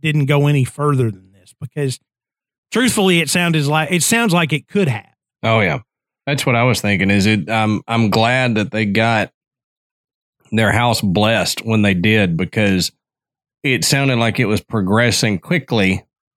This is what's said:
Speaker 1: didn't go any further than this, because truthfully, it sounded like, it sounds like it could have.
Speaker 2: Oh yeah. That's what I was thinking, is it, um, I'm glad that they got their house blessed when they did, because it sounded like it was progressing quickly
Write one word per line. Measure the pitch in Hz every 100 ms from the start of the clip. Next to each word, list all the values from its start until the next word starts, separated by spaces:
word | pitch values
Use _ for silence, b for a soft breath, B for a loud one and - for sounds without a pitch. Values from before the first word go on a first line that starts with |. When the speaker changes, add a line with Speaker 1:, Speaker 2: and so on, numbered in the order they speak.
Speaker 1:
didn't | 156 151 139
go | 143 147
any | 143
further | 127 - 147 135 117
than | 95 -
this, | _ _ -
because | - 151 139 123 _ _ _ _ _ _ _
truthfully, | 226 254 - 190 170
it | 151
sounded | 180 175 156 143
like, | 156 151
it | 175
sounds | - 233 233
like | 170 165
it | 151 -
could | 202 165
have. | 113 - _ _ _
Speaker 2:
Oh | 113 113
yeah. | 95 - - _ _ _ -
That's | 139
what | - 120
I |
was | 123 113
thinking, | 104 98 95
is | 101 98
it, | 107 78
um, | 110 107 104 -
I'm | 117 110
glad | 113 113 127 127 110
that | 104
they | 110
got | 104 101 113 113 95 _ _ _ _ _ _ _ _ _ _ _ -
their | 110 107
house | 104 120 107
blessed | 101 90 107 113 85 -
when | 113 110
they | 104
did, | 90 107 110 95 82
because | 87 - 104 92 82 _ _ _ _ _ _ _
it | 143 127
sounded | - 139 139 120
like | 117 104
it | 107
was | 107
progressing | - 113 92 107 120 - 113 98
quickly | - 127 - 117 95 92 - _ _